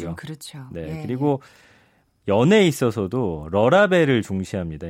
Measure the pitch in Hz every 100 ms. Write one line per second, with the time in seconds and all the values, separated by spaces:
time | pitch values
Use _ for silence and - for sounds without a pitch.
0 | 82 82 160 156 - 147 127 82 80 80
1 | 110 127 147 139 - _ _ _ _ _
2 | _ _ - 101 147 214 180 - 123 113
3 | 95 127 104 78 78 98 120 185 202 180
4 | 143 120 101 95 92 98 85 76